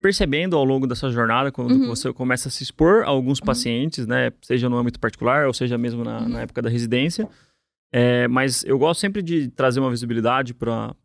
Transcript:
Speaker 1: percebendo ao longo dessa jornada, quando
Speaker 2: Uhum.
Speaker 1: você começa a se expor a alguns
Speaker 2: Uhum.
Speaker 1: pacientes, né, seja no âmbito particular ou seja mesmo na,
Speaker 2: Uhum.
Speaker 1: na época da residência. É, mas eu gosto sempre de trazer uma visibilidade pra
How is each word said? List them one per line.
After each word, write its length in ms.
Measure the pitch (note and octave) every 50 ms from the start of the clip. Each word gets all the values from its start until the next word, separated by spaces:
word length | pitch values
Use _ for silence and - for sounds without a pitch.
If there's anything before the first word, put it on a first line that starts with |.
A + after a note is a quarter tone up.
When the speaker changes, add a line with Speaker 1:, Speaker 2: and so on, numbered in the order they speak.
Speaker 1:
percebendo 560 | - F#3+ G3 - G3+ C#3+ C3+ D3+ F3 F#3+ F3 D3+
ao 80 | C#3
longo 200 | C3 C3+ C3+ C3+
dessa 240 | C3 A#2+ - - C3+
jornada, 400 | A#2+ A#2+ A#2 A2+ A2+ B2 C#3 C#3
quando 200 | C3+ - B2 B2
Speaker 2:
Uhum. 160 | B2+ C3 C3+ A#2+
Speaker 1:
você 240 | A#2+ A#2+ - B2+
começa 380 | B2 - B2+ B2+ B2+ B2 - C3+
a 20 |
se 100 | B2+ - C3+
expor 400 | - - - D#3 E3 G3 A3+ G#3+
a 40 | -
alguns 320 | C#3+ C3+ B2+ B2+ C#3 C3+
Speaker 2:
Uhum. 60 | -
Speaker 1:
pacientes, 600 | - B2+ A#2+ - A#2+ A#2 A#2+ C3+ D#3+ - - B2
né, 260 | A2 B2 B2+ B2+ A#2+ - _
seja 260 | - - D3 B2+ A#2+ B2
no 100 | B2 A#2+
âmbito 220 | A#2+ A#2+ A#2 -
particular 480 | - A2+ - - - A#2 C3 D3 D3 C3+
ou 60 | A#2
seja 240 | - C3+ A#2+ A#2+ A#2
mesmo 260 | A#2+ A#2+ A#2 A#2+ A#2
na, 160 | A#2 A2+ A2+
Speaker 2:
Uhum. 100 | A2+ A2+
Speaker 1:
na 120 | - A2+
época 200 | A#2 A#2 - -
da 80 | A#2+ A2+
residência. 580 | A#2 A#2+ A#2+ A2+ A#2+ B2 C3+ E3 E3+ - A3 - - _ _ _ _ _ _ _ _ _ _ _ -
É, 320 | B2+ A#2+ B2 B2 B2 B2 B2
mas 360 | B2 C3 C3+ C3+ B2+ - -
eu 120 | - C3 C3+
gosto 220 | C#3 D#3+ E3+ -
sempre 220 | - G3+ G3 G#3
de 280 | F#3 E3 E3+ E3 C#3+ B2
trazer 300 | - - C#3 C3 A#2+ C3
uma 100 | C3+ C3
visibilidade 640 | A#2+ A#2 A#2+ A#2 A#2 A2+ A2 A#2 B2 C3 C3+ A#2+ A#2+
pra 400 | _ - A#2 A#2 A2+ A2 A2+ - _